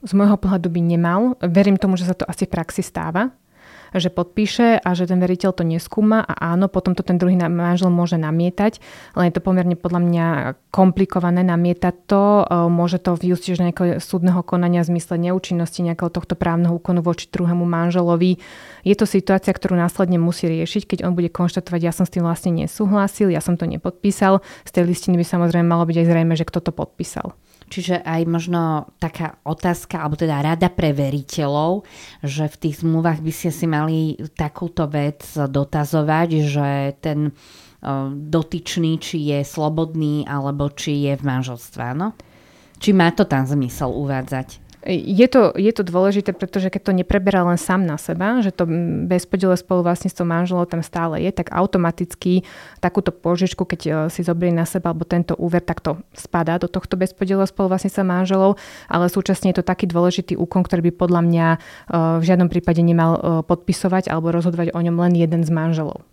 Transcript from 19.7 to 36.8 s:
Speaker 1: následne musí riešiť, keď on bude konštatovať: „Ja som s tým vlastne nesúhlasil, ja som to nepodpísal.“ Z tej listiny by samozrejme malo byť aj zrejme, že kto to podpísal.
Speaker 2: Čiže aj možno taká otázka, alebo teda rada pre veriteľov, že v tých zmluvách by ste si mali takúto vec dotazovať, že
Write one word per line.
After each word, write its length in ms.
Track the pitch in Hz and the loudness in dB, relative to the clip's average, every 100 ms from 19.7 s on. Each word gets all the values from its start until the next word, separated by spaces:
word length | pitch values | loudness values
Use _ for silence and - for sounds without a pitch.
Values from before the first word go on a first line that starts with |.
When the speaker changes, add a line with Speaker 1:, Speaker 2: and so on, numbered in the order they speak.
| 180 | 0
Speaker 1:
následne 400 | 175 - 185 180 | 0 0 0 2
musí 320 | 170 170 175 | 2 0 -2
riešiť, 320 | 160 165 214 202 | -2 -2 -4 -4
keď 80 | 180 - | -4 -2
on 80 | 175 | 0
bude 160 | 170 | -2
konštatovať: 480 | - 175 185 170 175 | 0 -2 -2 -4 -2
„Ja 160 | 170 165 | -2 0
som 80 | |
s 80 | 180 | -2
tým 160 | - 170 | 0 -2
vlastne 240 | 165 - | -2 -2
nesúhlasil, 800 | 165 156 - 208 208 196 - 202 | -2 -2 -2 0 2 0 0 0
ja 80 | 160 | 0
som 160 | 151 175 | 0 -2
to 80 | |
nepodpísal.“ 800 | 165 160 180 180 202 196 190 196 - - - | -2 -4 -8 -4 -2 2 2 2 0 -20 -6
Z 80 | - | 0
tej 160 | 175 | 0
listiny 240 | 175 - 180 | 0 0 0
by 80 | |
samozrejme 400 | 170 180 170 170 | 2 0 0 2
malo 240 | 170 170 165 | 2 2 2
byť 160 | 165 | 2
aj 40 | 170 | 4
zrejme, 220 | 165 165 165 | 4 2 0
že 80 | |
kto 160 | 165 - | -2 -4
to 120 | 170 160 | -4 -6
podpísal. 560 | 156 _ - - - - _ _ - | -8 _ -10 -8 -10 -12 _ _ -14
Speaker 2:
Čiže 400 | - 175 175 170 | -10 -4 -4 -2
aj 240 | 165 165 | -2 0
možno 640 | 170 165 175 165 156 - _ | -2 -2 -2 0 -2 -6 _
taká 400 | 165 - 160 - | -8 -6 -10 -8
otázka, 560 | - 160 185 170 - 175 | -8 -4 -2 -4 -6 -6
alebo 160 | 151 | -6
teda 240 | 151 165 143 | -2 -2 0
rada 320 | 147 165 180 | 0 2 0
pre 240 | 180 156 | 2 0
veriteľov, 880 | 143 139 143 131 - 147 147 156 190 - - - - | 0 -2 -2 -6 -4 -2 0 0 -2 -6 -20 -20 -10
že 240 | 143 139 151 | -8 -4 -6
v 140 | - | -4
tých 240 | 165 147 165 | -6 -2 0
zmluvách 400 | 160 165 160 160 | 0 0 -2 -4
by 80 | |
ste 160 | 151 175 | -4 -6
si 160 | 160 165 | -2 -2
mali 560 | 151 156 160 160 151 156 _ | 0 0 0 -2 -4 -10 _
takúto 480 | 151 - 175 175 156 | -6 -6 -8 -4 -2
vec 400 | 147 143 143 - | -2 -2 -4 -12
dotazovať, 960 | 151 143 139 139 160 147 160 151 156 170 160 151 | -4 -2 -2 -2 -2 0 0 2 2 2 2 0
že 480 | 143 139 139 | 0 0 0